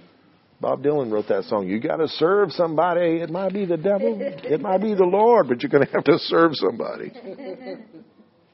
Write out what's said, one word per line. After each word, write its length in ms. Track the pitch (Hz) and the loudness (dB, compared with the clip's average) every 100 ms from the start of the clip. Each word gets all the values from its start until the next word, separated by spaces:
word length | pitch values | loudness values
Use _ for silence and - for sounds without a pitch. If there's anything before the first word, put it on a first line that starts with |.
| _ _ _ _ _ - | _ _ _ _ _ -8
Bob 220 | 117 135 | -6 -2
Dylan 280 | 139 147 123 | -2 -2 -2
wrote 180 | 107 104 | -2 0
that 160 | 101 | -2
song, 220 | - 107 92 | -2 -4 -2
"You 140 | 107 | -4
gotta 260 | 147 156 156 | -4 -2 -4
serve 460 | - 160 202 196 | 0 0 2 0
somebody. 680 | - 170 151 175 175 175 165 | 0 -2 2 0 2 0 0
It 80 | 165 | -4
might 240 | 170 190 | -4 -4
be 100 | 196 | -4
the 140 | 185 170 | -2 -2
devil, 420 | 180 202 226 214 | 0 0 0 -2
it 400 | 185 185 - 156 | -6 -8 -4 -4
might 220 | 208 185 | 0 0
be 100 | 214 | 0
the 140 | 202 180 | 2 2
Lord, 420 | 190 226 233 143 | 4 4 6 4
but 140 | 120 | 0
you're 80 | 139 | 2
gonna 160 | 143 139 | 2 4
have 180 | - | 0
to 140 | - 156 | 4 2
serve 360 | - 170 165 | 4 4 4
somebody." 560 | 139 92 - - 57 - | 4 -2 -2 -8 -8 -12
<laughs> 680 | - 190 190 185 185 - 180 - 160 - _ _ _ _ | -14 -16 -14 -14 -14 -14 -14 -16 -20 -20 _ _ _ _